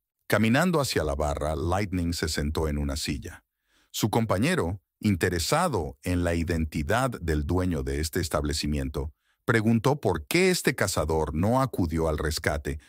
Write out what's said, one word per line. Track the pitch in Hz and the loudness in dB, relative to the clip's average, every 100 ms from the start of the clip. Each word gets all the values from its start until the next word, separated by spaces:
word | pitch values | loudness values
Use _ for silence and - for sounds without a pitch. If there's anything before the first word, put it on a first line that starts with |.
| _ _ - | _ _ -2
Caminando | 107 113 127 180 160 | 2 4 4 4 2
hacia | 135 - | 0 0
la | 76 71 | -2 0
barra, | 76 71 73 78 | -2 -2 -2 -2
Lightning | 80 90 104 90 85 | -2 -2 -2 -2 -2
se | 85 82 | -2 -4
sentó | 76 73 78 78 | -2 -2 -2 -2
en | 73 | -2
una | 71 69 | -2 -4
silla. | - 65 - - _ _ _ _ _ | -4 -6 -8 -16 _ _ _ _ _
Su | - 107 | -4 0
compañero, | 120 113 95 135 180 85 101 - _ | 0 0 2 2 0 -2 -4 -10 _
interesado | 107 95 98 87 - 151 180 110 73 - | 0 2 2 0 2 2 2 0 -4 -6
en | - 87 | -2 0
la | 87 | 2
identidad | 85 85 85 78 - 73 110 131 | 0 0 -2 -2 -2 0 0 0
del | 113 82 76 73 | -2 -2 0 0
dueño | 90 92 82 | 0 0 -2
de | 67 69 | -2 -4
este | 78 95 | -2 -2
establecimiento, | 85 82 73 71 73 73 67 71 76 - _ _ - | -2 0 0 -2 -2 -2 -2 -4 -6 -10 _ _ 0
preguntó | 113 107 117 127 147 | 2 4 4 4 2
por | 107 90 - | 2 0 0
qué | 175 185 | 2 4
este | 180 - | 2 0
cazador | 147 101 - 78 80 78 80 | 0 0 0 0 0 0 0
no | 95 123 | 2 2
acudió | 131 - 85 80 80 | 2 0 0 0 0
al | 76 | 0
rescate | 76 76 - 73 71 73 | -2 -2 -2 -2 -4 -6